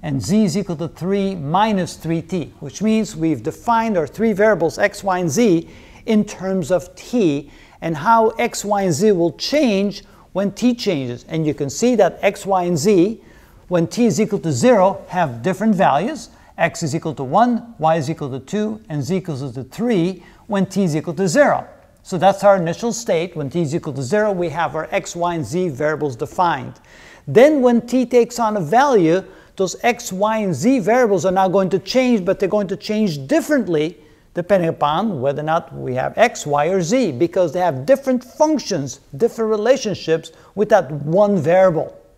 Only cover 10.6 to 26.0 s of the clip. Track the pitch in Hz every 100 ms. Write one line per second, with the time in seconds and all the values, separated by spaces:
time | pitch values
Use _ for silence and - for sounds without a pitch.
10.6 | 240 240 202 165 127 120 - 160 156 147
11.6 | 143 - 240 240 180 - 196 202 185 190
12.6 | 175 175 160 202 180 226 - - - -
13.6 | - 175 165 - 240 156 214 202 160 131
14.6 | 226 233 185 190 - 180 160 117 123 185
15.6 | 214 185 175 135 202 302 - - - -
16.6 | 170 - 160 151 165 147 131 170 240 233
17.6 | - - 156 165 139 156 143 135 135 208
18.6 | 214 214 - 151 131 190 185 139 139 120
19.6 | 127 - 233 220 170 185 - - _ 202
20.6 | 190 190 190 151 147 156 190 185 277 160
21.6 | - - _ _ - 185 185 196 202 196
22.6 | 165 170 240 220 - 175 175 160 143 175
23.6 | 160 160 156 131 123 208 214 196 175 151
24.6 | 160 151 160 202 196 175 170 170 123 156
25.6 | 185 127 151 151